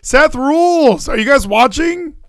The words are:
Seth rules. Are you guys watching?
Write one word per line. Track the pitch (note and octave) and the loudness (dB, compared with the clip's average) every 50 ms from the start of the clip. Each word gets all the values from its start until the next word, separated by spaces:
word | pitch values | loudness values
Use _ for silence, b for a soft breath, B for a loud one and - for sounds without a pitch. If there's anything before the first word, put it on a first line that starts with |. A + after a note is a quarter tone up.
Seth | - - - C4 D4+ D#4 - | -8 0 2 2 2 2 0
rules. | B3 C4 C#4 D4+ E4 E4+ F4 F4 E4+ D#4 B3 G3 D4+ - - | 0 -2 0 0 2 2 2 2 2 2 2 2 0 -4 -6
Are | - A3 | -6 -4
you | A3 | 0
guys | A#3 C#4+ C#4 G3 | 2 2 0 0
watching? | G3 G#3 A3 A#3+ B3+ - - D#4+ E4+ F4 F4 F4 D#4 D4 - - | 0 0 0 0 0 0 -4 -4 -4 -4 -6 -10 -14 -16 -20 -20